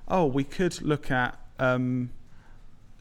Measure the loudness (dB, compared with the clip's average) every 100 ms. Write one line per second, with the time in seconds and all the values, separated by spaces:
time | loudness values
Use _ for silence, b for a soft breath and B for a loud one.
0 | 0 4 4 2 0 2 0 2 0 0
1 | 2 2 0 -4 -14 0 2 4 2 0
2 | -4 -8 -14 b b b b -18 -18 -14